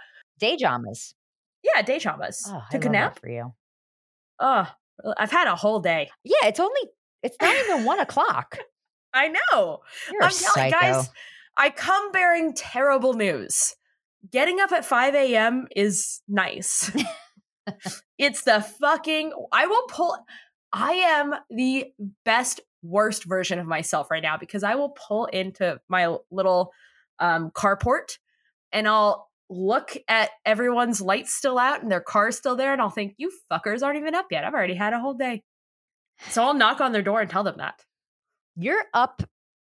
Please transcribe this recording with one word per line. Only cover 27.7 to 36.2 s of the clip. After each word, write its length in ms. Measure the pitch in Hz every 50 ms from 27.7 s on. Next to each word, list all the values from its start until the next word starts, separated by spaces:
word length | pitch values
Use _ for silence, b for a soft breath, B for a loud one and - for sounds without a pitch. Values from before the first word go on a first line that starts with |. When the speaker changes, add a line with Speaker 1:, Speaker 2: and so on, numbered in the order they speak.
| 202 196 - 240 254 330 - - - - _ _ _ _ _ _ _ _ _ _
Speaker 2:
and 160 | - - 214 214
I'll 420 | 214 214 208 208 - - - _ _ _ _ -
look 480 | 185 180 190 196 233 269 - - - 226 - -
at 220 | 226 220 208 - - - -
everyone's 560 | 214 220 208 247 247 240 240 247 233 226 196
lights 320 | 196 185 196 247 - - -
still 240 | - - 277 254 247
out 240 | 247 262 294 -
and 100 | - 220
their 100 | 190 175
car's 360 | - - - 208 208 226 208 -
still 180 | - 269 254
there 180 | 247 269 269 277
and 80 | 262
I'll 80 | 226 196
think, 240 | - 220 208 202 - -
"You 140 | 285 370 381 - - -
fuckers 300 | 160 165 - 202 214 226
aren't 160 | 277 277 294 302
even 160 | 294 320 320
up 140 | 359 381 -
yet. 140 | 170 151 151
I've 100 | - 311
already 220 | 269 190 180 180
had 180 | 175 208 214 233
a 60 | 240
whole 140 | 240 277 277
day." 260 | 233 269 254 233 214 - _ _ _ _ _ _ _ _ _ _ _ _ _ _ _